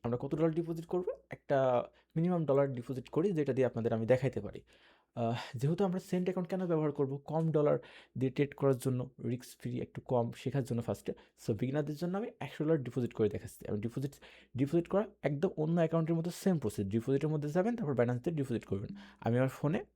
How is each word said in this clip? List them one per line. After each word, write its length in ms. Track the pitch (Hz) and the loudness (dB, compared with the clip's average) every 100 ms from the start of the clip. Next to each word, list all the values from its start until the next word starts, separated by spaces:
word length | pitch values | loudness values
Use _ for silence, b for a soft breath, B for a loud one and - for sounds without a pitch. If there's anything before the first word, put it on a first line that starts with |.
| 120 | -4
আমরা 120 | 120 | -4
কত 80 | 139 151 | -2 0
ডলার 120 | 165 160 | 2 2
ডিপোজিট 260 | 165 165 165 | -4 -6 -4
করব? 140 | - 370 539 _ - | -2 -2 -6 _ -18
একটা 220 | _ 139 131 123 - b b 160 | _ 4 4 2 0 b b 0
মিনিমাম 260 | 170 180 156 | 2 2 4
ডলার 160 | 139 139 123 | 4 4 0
ডিপোজিট 300 | - 131 127 - | -6 -8 -2 0
করি, 120 | 190 165 | 2 2
যেটা 160 | 139 123 | 2 2
দিয়ে 100 | 123 | 2
আপনাদের 220 | - 113 113 | 2 0 0
আমি 80 | 113 | 4
দেখাইতে 280 | 127 135 - 101 | 4 4 -2 -8
পারি। 140 | - - b b b b - | -12 -18 b b b b -4
আহ, 220 | 117 117 B 117 | -2 -2 B -2
যেহেতু 240 | 139 170 196 | -2 2 0
আমরা 120 | 180 - | 0 -2
সেন্ট 160 | 180 180 | -2 0
অ্যাকাউন্ট 200 | 180 175 | -2 -2
কেন 100 | 190 185 | -2 0
ব্যবহার 200 | 160 151 143 | 2 2 0
করব? 120 | 139 139 - | -2 -2 -4
কম 120 | 156 165 151 | 0 2 4
ডলার 180 | 147 147 B B B - | 4 2 B B B -2
দিয়ে 120 | 131 131 | -2 0
ট্রেড 160 | 143 - | -2 2
করার 180 | 139 127 131 | 2 2 0
জন্য, 140 | 123 127 - - | -2 -4 -6 -4
রিস্ক 180 | - - - | -4 -6 -12
ফ্রি 120 | 120 123 - | -8 -6 -6
একটু 140 | - - | -10 -2
কম 140 | 127 117 120 | 0 0 -4
শেখার 220 | 131 135 120 | -4 -2 -2
জন্য 100 | 117 117 | -2 -2
ফার্স্টে। 240 | 101 - - B _ | -4 -6 -10 B _
So 60 | - 107 | -4 -2
বিগিনারদের 380 | 127 143 151 151 | 0 -2 -2 -4
জন্য 120 | 175 190 | -4 -4
আমি 80 | 240 - 135 | -6 -8 -10
একশো 160 | - 151 | -2 2
ডলার 140 | 160 131 | 2 0
ডিপোজিট 240 | 131 120 - | -2 -2 2
করে 100 | 107 101 | 0 0
দেখাচ্ছি। 260 | - - - | -10 -14 -6
আমি 80 | 104 113 | -4 -4
ডিপোজিট, 280 | 135 139 - B B B 117 | -4 -6 -8 B B B -2
ডিপোজিট 280 | 139 170 170 | 2 2 2
করা 120 | 196 220 _ 139 | 0 0 _ -2
একদম 240 | 143 185 - | 0 -2 0
অন্য 120 | 156 170 | 0 2
অ্যাকাউন্টের 320 | 160 165 160 165 | 4 2 2 0
মতো 100 | 165 - | -2 0
সেম 120 | 196 170 | 2 2
প্রসেস। 220 | 107 - 98 110 | 0 -2 0 0
ডিপোজিটের 340 | 110 139 151 | 2 0 2
মধ্যে 160 | 156 147 165 | 0 0 0
যাবেন, 180 | 202 240 | 0 0
তারপর 180 | 175 123 | -2 2
Binance-এ 300 | 120 123 175 160 | 2 2 -2 -2
ডিপোজিট 240 | 131 113 - | -2 -2 -2
করবেন। 200 | 98 110 - B B - | -6 -6 -12 B B 0
আমি 100 | 120 | 2
আমার 120 | 135 - | 2 0
ফোনে 220 | 143 196 403 | -2 -2 -4